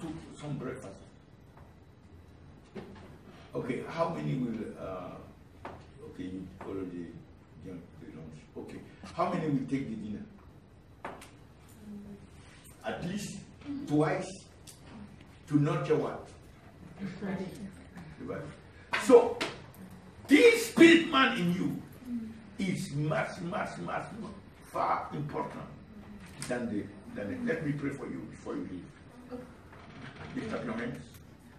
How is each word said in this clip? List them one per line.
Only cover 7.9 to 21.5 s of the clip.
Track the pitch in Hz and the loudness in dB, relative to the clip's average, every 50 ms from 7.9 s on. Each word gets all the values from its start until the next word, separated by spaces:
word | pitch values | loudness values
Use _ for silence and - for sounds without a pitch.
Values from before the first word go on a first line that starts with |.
| - - | -18 -18
the | - 80 - | -16 -14 -14
lunch. | 78 78 76 76 - - - - | -14 -14 -14 -14 -16 -18 -14 -12
Okay, | - - - - - - - - - - - - | -12 -12 -10 -12 -14 -14 -16 -16 -16 -16 -8 -2
how | 170 180 - 175 | 0 2 2 2
many | 165 160 151 | 0 2 2
will | 139 127 - - | 2 0 2 0
take | 135 127 117 113 | 0 0 0 -2
the | 110 | -6
dinner? | 95 101 104 101 - - - - - - - - - - - - - - - - - - - - - - - - - - - - - - - - - 208 208 208 202 202 208 202 196 - - - - - - - - - - - - - | -6 -6 -6 -8 -8 -10 -12 -16 -18 -20 -20 -20 -20 -20 -20 -20 -20 -20 -20 -18 -14 -12 -12 -12 -12 -14 -18 -18 -20 -20 -20 -20 -20 -20 -20 -20 -18 -16 -14 -14 -14 -12 -14 -16 -16 -18 -18 -20 -20 -20 -20 -20 -20 -20 -20 -18 -10 -6
At | 110 - - 156 175 | -6 -6 -4 -4 -4
least | 202 208 - - - - - - - - - 147 139 - - | -4 -4 -4 -6 -8 -10 -12 -14 -16 -14 -10 -8 -6 -6 -2
twice | - 147 151 156 180 185 185 - - - - - - - - - - - - - - - - - - - - - - - - - - | 2 4 4 6 4 2 0 -2 -6 -8 -12 -16 -18 -20 -20 -20 -20 -18 -18 -18 -18 -16 -16 -16 -16 -16 -18 -20 -20 -20 -20 -2 2
to | 147 143 | 4 6
nurture | 143 156 - 151 - - 156 | 6 6 4 2 4 4 4
what? | 135 - - - - - - - - - - - - - - - - - - - - | 4 4 2 -2 -6 -10 -12 -16 -18 -20 -20 -20 -20 -20 -20 -18 -18 -18 -16 -10 -8
The | 196 185 - - 208 190 - 180 190 - - - 202 190 - - - - - 180 165 - - - - | -8 -8 -6 -4 -4 -4 -2 -2 -4 -6 -6 -8 -10 -12 -12 -14 -16 -16 -16 -16 -16 -14 -12 -10 -8
body. | - - - - - - - - - - - - - - - - | -6 -6 -6 -8 -10 -12 -16 -18 -20 -20 -20 -8 -4 -4 2 10
So, | - 254 233 - - - - - - - - - - - - - - - - - - - - - | 12 12 12 12 10 4 -2 -4 -4 -6 -8 -14 -16 -16 -16 -16 -16 -16 -16 -18 -18 -18 -14 6
this | - 269 480 480 466 453 - - - | 8 10 12 12 12 12 10 6 2
spirit | - - 330 339 330 - - - | 10 12 12 12 12 12 10 6
man | 269 262 262 233 233 175 | 6 6 6 6 6 4
in | 175 - | 2 2